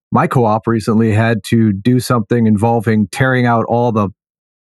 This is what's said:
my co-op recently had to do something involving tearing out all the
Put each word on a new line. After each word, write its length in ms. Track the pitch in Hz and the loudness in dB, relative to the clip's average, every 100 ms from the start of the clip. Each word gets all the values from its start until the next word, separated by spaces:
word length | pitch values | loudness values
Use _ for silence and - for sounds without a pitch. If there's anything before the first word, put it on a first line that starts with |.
| _ | _
my 160 | 117 135 | -2 0
co-op 400 | 131 113 110 - | 0 0 0 -2
recently 440 | 113 101 107 113 | -2 0 0 2
had 320 | 107 113 110 - | 2 0 -2 0
to 260 | 117 110 | 0 0
do 280 | 98 123 123 | 0 0 -2
something 480 | - 123 101 120 110 | 0 -2 0 0 2
involving 600 | 104 117 117 107 107 104 | 2 0 0 0 0 -2
tearing 360 | - 131 127 123 | -2 0 2 0
out 200 | 117 104 | 0 0
all 240 | 117 123 | 0 0
the 180 | 107 98 - _ _ _ _ | 0 -4 -6 _ _ _ _